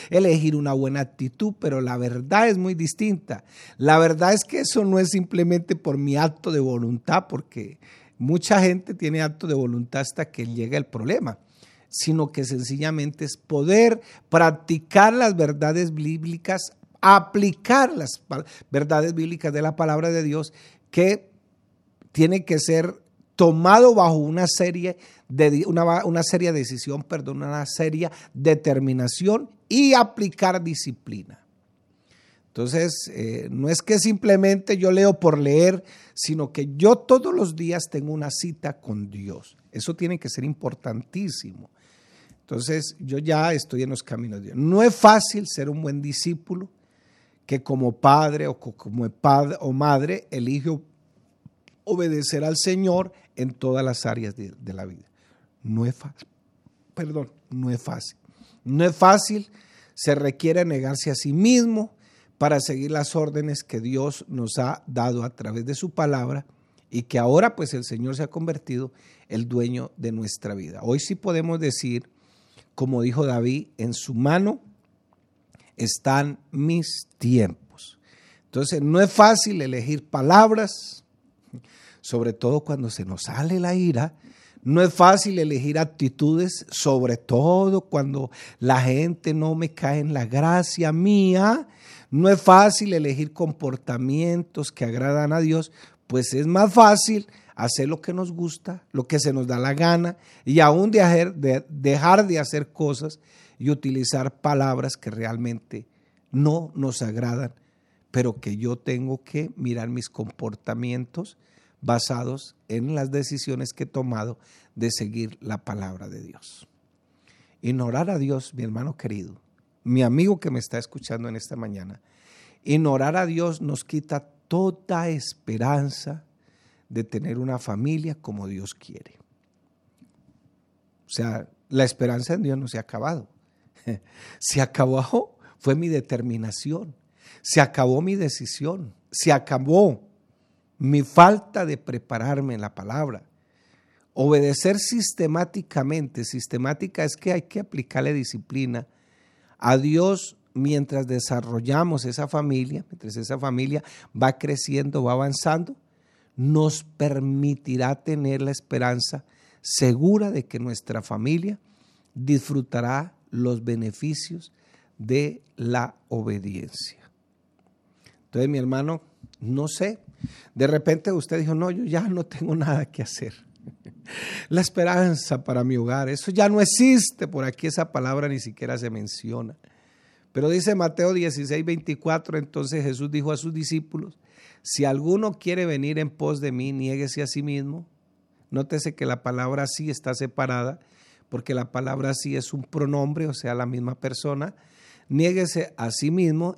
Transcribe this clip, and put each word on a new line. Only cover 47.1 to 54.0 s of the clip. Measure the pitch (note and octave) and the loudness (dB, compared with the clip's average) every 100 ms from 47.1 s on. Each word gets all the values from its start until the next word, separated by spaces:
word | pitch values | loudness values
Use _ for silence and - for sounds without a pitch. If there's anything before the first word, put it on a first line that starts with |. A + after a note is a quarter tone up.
| _ _ _ - | _ _ _ -6
que | C3+ | -4
como | C3+ C3 B2 | -2 -2 0
padre | A2+ C#3 D3 D3+ D3+ D3 | 4 6 6 4 0 -4
o | - | -8
co-, | B2 - | -12 -16
como | - A#2 A2+ | -8 -6 -6
pad-, | - C#3+ C#3 C#3+ - | 0 4 4 2 -4
o | C#3 | -4
madre | C3 D3 C3+ D3+ F#3+ - | 0 2 2 0 -6 -8
elige | C3 A#2+ C#3 D3+ | -8 -4 -4 -4
o-, | D3+ - _ _ _ _ _ - _ _ _ - | -6 -10 _ _ _ _ _ -20 _ _ _ -4
obedecer | F3+ E3+ D3 C#3 D3 | -2 0 -2 -4 -4
al | D#3 D#3+ | -2 -2
Señor | F#3+ F#3 F#3 F3+ F3+ - _ - | -2 0 2 2 -2 -10 _ -8
en | B2+ B2 | -8 -4
todas | C3 C3 | -2 0
las | C3 A#2+ | -2 -2